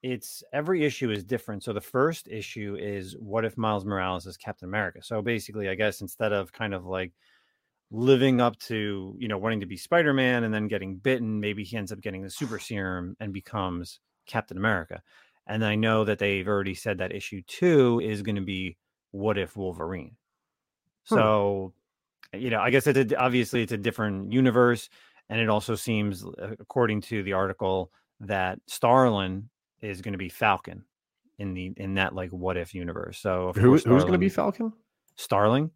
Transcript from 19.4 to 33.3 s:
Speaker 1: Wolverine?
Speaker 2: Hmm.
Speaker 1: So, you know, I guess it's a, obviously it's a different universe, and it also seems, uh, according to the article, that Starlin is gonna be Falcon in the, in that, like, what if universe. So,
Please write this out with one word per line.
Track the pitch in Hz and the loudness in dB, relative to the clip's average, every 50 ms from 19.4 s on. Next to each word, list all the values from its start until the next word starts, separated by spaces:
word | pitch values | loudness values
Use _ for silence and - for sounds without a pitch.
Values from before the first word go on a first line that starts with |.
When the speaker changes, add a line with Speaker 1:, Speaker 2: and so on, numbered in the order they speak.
| 95 87 - | -2 -4 -4
Speaker 1:
Wolverine? | 104 98 92 87 85 78 82 95 90 69 - - _ _ _ _ _ _ _ _ _ _ _ _ _ _ _ _ _ _ - | -6 -6 -6 -6 -6 -6 -6 -6 -8 -10 -14 -18 _ _ _ _ _ _ _ _ _ _ _ _ _ _ _ _ _ _ 0
Speaker 2:
Hmm. | 226 | 2
Speaker 1:
So, | 214 110 107 107 107 101 101 101 98 95 92 - _ _ _ _ _ _ _ _ _ - _ - | 4 6 6 4 4 2 2 0 -2 -6 -8 -12 _ _ _ _ _ _ _ _ _ -20 _ -12
you | 101 120 127 | -8 -4 -2
know, | 113 110 | 0 0
I | 95 120 | 2 4
guess | 123 135 123 147 | 4 4 6 6
it's | 139 135 135 110 - | 4 4 4 2 2
a, | |
obviously | - 127 131 123 123 117 107 - 123 117 | 2 2 2 2 2 0 2 0 0 0
it's | 101 123 | 0 -2
a | |
different | 110 98 117 107 - 110 107 101 95 98 98 107 | -2 -2 -4 -2 0 -2 -2 -2 -4 -4 0 2
universe, | 127 131 127 113 123 123 120 120 110 - - _ _ - - _ _ _ _ | 4 4 4 6 6 6 6 4 2 -2 -12 _ _ -20 -20 _ _ _ _
and | 107 110 | -2 0
it | 113 110 | 2 2
also | 107 104 104 - 113 | 2 0 0 -2 -4
seems, | 104 - - 113 107 104 104 98 87 98 | -4 -2 -2 0 0 0 -2 -4 -6 -10
uh, | 95 - - - 98 110 - | -14 -14 -12 -12 -12 -12 -12
according | 107 _ - 131 120 113 110 104 98 | -16 _ 0 2 2 2 2 -2 -4
to | - 120 107 98 | -4 -6 -6 -4
the | 95 98 | -2 -2
article, | 92 98 95 95 _ 101 95 95 95 90 90 _ _ _ _ _ _ | 0 0 -2 -2 _ -2 -2 0 0 -2 -6 _ _ _ _ _ _
that | 107 95 104 95 92 92 92 - _ | -8 -4 -2 0 0 -2 -4 -6 _
Starlin | _ - - - 117 120 131 131 123 110 101 95 92 92 98 104 113 _ _ _ _ _ _ - | _ -10 0 4 6 6 8 6 6 4 2 0 -2 -4 -6 -8 -12 _ _ _ _ _ _ -10
is | 107 98 92 | -10 -10 -8
gonna | 92 113 98 90 | -8 -8 -8 -8
be | 95 87 | -8 -10
Falcon | - - - 107 98 90 - - 90 95 98 _ _ _ _ _ _ _ _ _ _ _ | -6 0 2 4 4 2 0 -10 -14 -14 -16 _ _ _ _ _ _ _ _ _ _ _
in | 104 98 92 | -8 -8 -6
the, | 90 90 92 92 | -6 -6 -8 -8
in | - 101 95 95 | -8 -6 -4 0
that, | 98 95 90 - | 0 0 0 0
like, | 92 92 90 | -6 -8 -8
what | 85 87 87 92 92 | -8 -4 -2 -2 -2
if | 90 85 82 - | -2 -4 -6 -8
universe. | 95 87 85 82 - 82 87 92 - | -8 -8 -6 -6 -6 -8 -10 -10 -4
So, | - 104 | -2 0